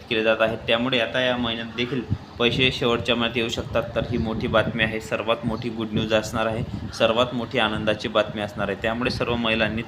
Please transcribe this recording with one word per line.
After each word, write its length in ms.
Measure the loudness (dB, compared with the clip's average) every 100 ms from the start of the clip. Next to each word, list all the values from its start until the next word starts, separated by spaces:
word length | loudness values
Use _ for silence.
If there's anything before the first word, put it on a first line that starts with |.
| -2
केले 140 | 2
जात 140 | 4 4
आहेत. 180 | 2 0
त्यामुळे 420 | 2 2 4 2
आता 220 | 2 0
या 160 | 0 0
महिन्यात 300 | -2 -4 -6 -4
देखील 240 | -2 -2 -2 -6 -6 0
पैसे 320 | 2 4 2
शेवटच्या 440 | 2 2 2 2 0
महिन्यात 220 | 0 0
येऊ 120 | -2
शकतात. 340 | -4 -2 -2 -2 -4
तर 60 | -2
ही 60 | -2
मोठी 300 | 0 -2 2
बातमी 360 | 2 2 0
आहे, 180 | 0 0
सर्वात 440 | -4 -2 0 0 0
मोठी 240 | -2 -4
गुड 180 | -4 -2
न्यूज 220 | -2 2
असणार 320 | 2 0 -2 -2
आहे, 420 | -2 -4 -6 -8 2
सर्वात 380 | 2 4 2 0
मोठी 240 | -2 2
आनंदाची 480 | 2 2 0 0 2
बातमी 340 | 2 2 -2
असणार 280 | -4 -2 -4
आहे. 80 | -2
त्यामुळे 300 | -2 0 -2
सर्व 240 | -2 -2 0
महिलांनी, 460 | 0 2 2 0